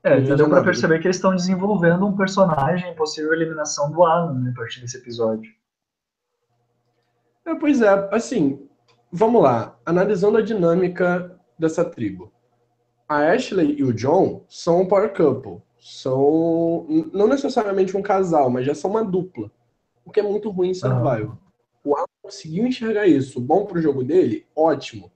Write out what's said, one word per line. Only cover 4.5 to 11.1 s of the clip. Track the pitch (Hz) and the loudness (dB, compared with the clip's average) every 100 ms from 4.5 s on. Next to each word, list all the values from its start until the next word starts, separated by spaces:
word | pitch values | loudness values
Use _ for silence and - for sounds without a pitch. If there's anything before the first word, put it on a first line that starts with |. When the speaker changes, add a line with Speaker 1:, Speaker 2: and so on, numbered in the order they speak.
Speaker 1:
a | |
partir | 123 113 127 | -6 -10 -12
desse | 120 127 | -14 -14
episódio. | 120 117 113 110 110 _ _ _ _ _ _ _ _ _ _ _ _ _ _ _ _ _ _ _ | -12 -4 -2 -2 -10 _ _ _ _ _ _ _ _ _ _ _ _ _ _ _ _ _ _ _
Speaker 2:
É, | - 320 | -8 -2
pois | 294 254 | 0 4
é, | 214 196 196 | 4 4 2
assim, | 220 - 240 139 135 - _ _ _ _ | -4 -2 0 0 -2 -14 _ _ _ _
vamos | 170 220 233 | 0 2 6
lá, | 143 117 - _ | 4 2 -4 _
analisando | - 175 202 202 202 226 | -2 0 2 2 2 2
a | |
dinâmica | 208 214 170 175 180 175 180 | 0 0 2 2 0 0 0